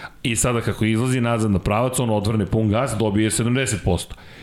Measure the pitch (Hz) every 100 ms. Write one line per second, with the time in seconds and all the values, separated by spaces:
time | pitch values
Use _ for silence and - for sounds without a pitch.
0 | - - 120 113 127 117 113 98 110 110
1 | 127 127 117 117 110 95 101 104 127 127
2 | 120 107 101 110 95 110 110 107 135 110
3 | 110 101 110 - 117 127 131 95 98 87
4 | - - - -